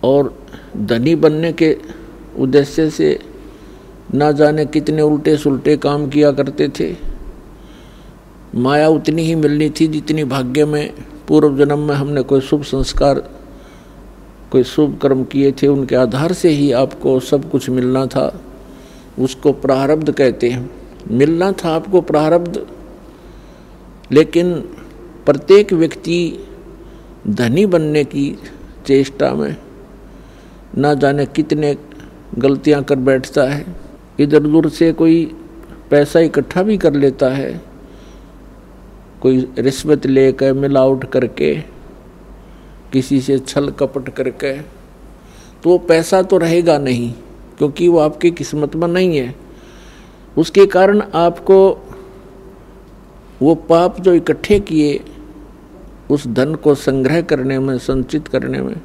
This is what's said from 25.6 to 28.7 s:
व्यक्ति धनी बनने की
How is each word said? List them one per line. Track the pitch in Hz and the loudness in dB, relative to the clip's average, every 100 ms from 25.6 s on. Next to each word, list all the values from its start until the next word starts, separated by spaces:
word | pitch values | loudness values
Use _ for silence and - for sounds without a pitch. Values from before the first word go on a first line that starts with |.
| 208 | 6
व्यक्ति | 170 160 - - 175 170 - - - - - - - - - - | 0 0 -4 -4 -2 -2 -6 -16 -20 -20 -20 -20 -20 -20 -12 -6
धनी | 104 117 143 208 | -2 0 2 2
बनने | 175 156 151 | 2 0 -2
की | 139 143 139 - - - - | -2 -4 -4 -6 -16 -20 -20